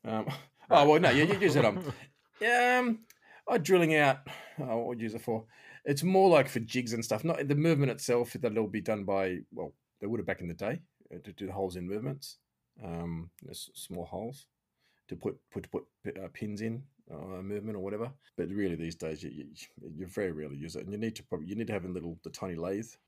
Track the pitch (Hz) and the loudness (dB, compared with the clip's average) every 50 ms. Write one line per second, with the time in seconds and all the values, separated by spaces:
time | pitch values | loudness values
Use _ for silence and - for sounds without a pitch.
0 | - 113 110 110 - - - - - _ _ _ - - - 160 143 151 151 160 | -4 -2 -4 -2 -2 -4 -6 -8 -12 _ _ _ 2 6 8 8 10 10 8 8
1 | 180 165 147 143 151 180 208 185 202 170 131 143 120 107 101 185 156 143 - - | 8 6 6 6 6 4 4 4 4 4 6 6 4 4 2 0 -6 -8 -10 -12
2 | - - _ _ _ _ _ - 214 226 240 240 247 247 247 247 247 240 226 220 | -18 -20 _ _ _ _ _ -2 2 2 4 4 6 6 4 4 2 2 -2 -4
3 | - _ - _ _ - - - _ - 247 208 147 156 190 180 170 156 156 151 | -6 _ -20 _ _ -20 -20 -14 _ 0 0 0 4 6 6 6 6 6 6 6
4 | 147 135 135 139 - - - - - - - - 139 127 113 117 120 123 123 117 | 6 6 4 2 -4 -16 -16 -16 -16 -14 -10 -8 -4 -2 -2 -2 -2 -4 -4 -4
5 | 117 110 110 113 - 123 113 110 113 _ _ - - - - - _ - 143 143 | -6 -6 -6 -6 -4 -4 -4 -4 -4 _ _ -20 -20 -20 -20 -10 _ -2 -2 0
6 | 156 185 185 190 190 185 165 143 131 - - 117 113 - - 127 123 113 117 113 | 2 4 6 8 8 10 8 8 6 4 -2 -4 -4 -2 -2 -2 -2 -2 -4 -4
7 | 113 - 110 107 - 165 160 143 143 139 143 143 156 165 160 139 143 127 113 - | -2 -2 -2 -2 0 -2 -2 -2 0 0 2 4 4 4 4 4 2 0 0 -2
8 | - - 120 120 120 117 - 101 - 113 104 113 110 98 104 107 87 110 110 104 | 0 2 2 2 2 0 -4 -2 -2 0 0 0 -2 0 -2 -4 -2 -2 -2 -2
9 | 98 95 98 98 95 92 92 76 - _ - - 87 69 _ _ _ _ _ _ | 0 0 0 0 0 0 -2 -4 -8 _ -10 -10 -10 -10 _ _ _ _ _ _
10 | 104 101 117 110 87 101 92 - 87 85 82 85 95 107 147 175 - _ _ _ | -6 -4 -4 -4 -4 -4 -6 -6 -6 -10 -8 -6 -6 -6 -6 -6 -10 _ _ _
11 | _ - - 90 85 101 85 - 101 92 95 98 95 92 87 90 87 90 101 107 | _ -18 -18 -16 -16 -16 -12 -10 -8 -8 -4 -4 -4 -4 -4 -6 -6 -6 -6 -6
12 | 120 143 139 139 - - - _ _ _ _ _ _ _ _ - 107 87 85 85 | -6 -6 -8 -8 -12 -18 -18 _ _ _ _ _ _ _ _ -14 -12 -10 -8 -8
13 | 85 85 82 82 85 90 _ - - - - - - - _ - - - 87 87 | -6 -6 -8 -8 -10 -12 _ -20 -18 -16 -14 -14 -16 -16 _ -18 -14 -12 -10 -10
14 | 85 - - 92 107 120 139 139 - _ _ _ _ _ _ _ _ _ _ _ | -10 -8 -8 -10 -8 -10 -12 -16 -20 _ _ _ _ _ _ _ _ _ _ _
15 | _ _ - 87 - 104 - - _ _ - 104 80 - - 85 - _ _ _ | _ _ -14 -6 -6 -6 -6 -6 _ _ -12 -12 -10 -6 -8 -8 -8 _ _ _
16 | - 104 - - 95 85 - - 110 104 104 101 110 113 113 127 139 _ _ _ | -12 -12 -10 -10 -12 -14 -10 -8 -8 -8 -6 -6 -6 -6 -6 -8 -10 _ _ _
17 | _ - - 76 80 95 95 90 95 98 104 104 101 110 104 98 92 98 104 104 | _ -18 -14 -14 -12 -12 -12 -10 -8 -8 -8 -6 -6 -8 -8 -6 -6 -6 -6 -6
18 | 117 131 139 _ _ _ _ - 87 80 98 104 101 92 85 78 82 82 82 _ | -8 -8 -10 _ _ _ _ -6 -6 -4 -2 -2 -2 -2 -2 -2 -6 -8 -8 _
19 | 82 80 78 76 85 69 64 76 - 73 76 - - _ _ - - 85 82 76 | -8 -8 -8 -8 -10 -12 -12 -12 -16 -16 -16 -20 -20 _ _ -20 -18 -16 -12 -12
20 | 92 90 - 107 101 90 80 76 76 73 69 71 76 85 87 - - 92 101 104 | -12 -8 -6 -4 -4 -4 -4 -6 -8 -10 -10 -10 -10 -10 -10 -10 -10 -8 -8 -6
21 | 113 113 113 - - _ - 85 78 87 101 110 113 113 107 95 87 92 87 90 | -6 -6 -6 -8 -10 _ -8 -8 -6 -8 -6 -6 -4 -4 -4 -4 -4 -6 -8 -6
22 | 82 85 80 80 _ - - - 101 95 85 82 85 92 98 104 113 - - _ | -8 -8 -12 -12 _ -16 -12 -10 -8 -8 -6 -6 -4 -4 -4 -6 -6 -10 -16 _
23 | _ | _